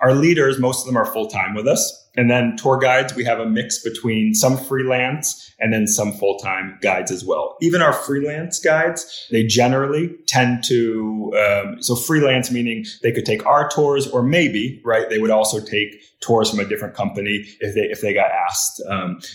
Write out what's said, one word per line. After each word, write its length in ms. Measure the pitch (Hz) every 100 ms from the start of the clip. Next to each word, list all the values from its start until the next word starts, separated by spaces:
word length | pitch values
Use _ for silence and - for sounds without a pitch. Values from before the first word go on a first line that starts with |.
our 120 | 131
leaders, 460 | 139 165 165 135 131
most 220 | 127 127
of 60 | 127
them 100 | 120
are 80 | 107
full-time 480 | 117 107 98 95 104
with 140 | 117
us. 320 | 123 - - _ -
And 120 | 120
then 260 | 123 120 110
tour 220 | 139 127
guides, 360 | 131 127 135
we 120 | 123 120
have 140 | 113
a 60 | 113
mix 380 | 113 110 -
between 500 | 113 110 117 110 107
some 240 | 110 127 135
freelance 960 | - 131 127 127 127 151 - - - -
and 140 | 113
then 120 | 110 104
some 280 | - 104
full-time 640 | 101 101 98 95 95 95 92
guides 300 | 101 92 90
as 140 | 92 92
well. 320 | 78 73 -
Even 200 | 165 175
our 100 | 156
freelance 680 | 135 - 139 147 151 170 -
guides, 680 | 165 156 165 170 - - -
they 140 | 110 110
generally 680 | 107 123 131 139 151 170 - -
tend 360 | 135 123 120 -
to, 680 | 120 117 110 110 107 98 101
um, 440 | 104 101 98 -
so 140 | - 120
freelance 560 | - 156 139 127 120
meaning 340 | 123 120 113 110 -
they 80 | 117
could 140 | 113 107
take 200 | 110 -
our 240 | 147 147
tours, 380 | - 147 139 135
or 140 | 123
maybe, 600 | 123 170 147 104 123 139
right, 260 | 117 113 113
they 100 | 110
would 120 | 110
also 300 | 107 110 107
take 400 | 107 104 104 - _ -
tours 280 | - 113 107
from 100 | 104
a 60 | 98
different 300 | - 104 -
company 500 | 101 101 101 104 - -
if 160 | 107 107
they, 60 |
if 180 | 104 104
they 140 | 107
got 180 | 98 95
asked. 500 | 85 87 - - - 98
Um, 300 | 98 90 87 -